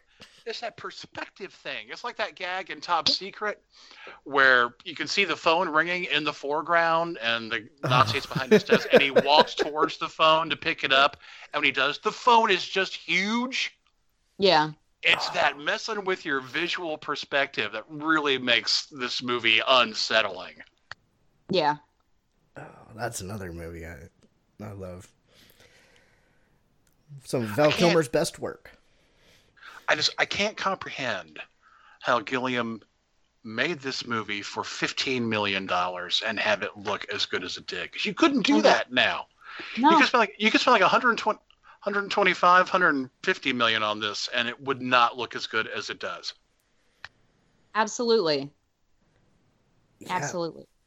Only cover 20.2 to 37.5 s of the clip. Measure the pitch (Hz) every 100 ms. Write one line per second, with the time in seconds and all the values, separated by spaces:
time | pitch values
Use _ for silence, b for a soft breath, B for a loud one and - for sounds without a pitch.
20.2 | 104 92 87 - - _ - - _ _
21.2 | _ _ - 180 147 151 _ _ _ _
22.2 | _ _ _ - - - - 110 120 -
23.2 | 92 107 92 85 82 85 82 85 - _
24.2 | _ _ _ - 104 101 92 90 - _
25.2 | _ b b b b b b b b b
26.2 | b b b b b _ _ _ _ -
27.2 | - 139 110 107 151 - 170 170 147 147
28.2 | 165 - 113 - - - _ B B B
29.2 | B B B B B B - 151 147 -
30.2 | 156 - 208 - 196 190 147 - 127 98
31.2 | 78 78 - _ b b b b - 120
32.2 | 107 131 127 123 117 113 _ _ _ _
33.2 | _ _ 110 110 147 160 135 123 120 113
34.2 | 104 101 95 - 95 - 156 - 139 127
35.2 | 117 107 104 98 95 180 90 90 180 -
36.2 | 214 202 - 98 98 104 101 98 - 101
37.2 | - 98 90